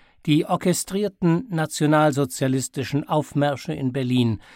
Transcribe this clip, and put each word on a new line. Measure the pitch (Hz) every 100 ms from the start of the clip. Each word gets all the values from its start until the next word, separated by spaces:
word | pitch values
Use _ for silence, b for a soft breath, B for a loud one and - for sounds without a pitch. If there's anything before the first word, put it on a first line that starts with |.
| B B
die | - 151 -
orchestrierten | 175 185 170 - 190 202 - 175 170 262
nationalsozialistischen | 160 156 - 151 151 151 139 131 - 131 131 123 143 120 143 -
Aufmärsche | 156 - 143 143 135 -
in | 156 135
Berlin, | 135 127 127 117 107 B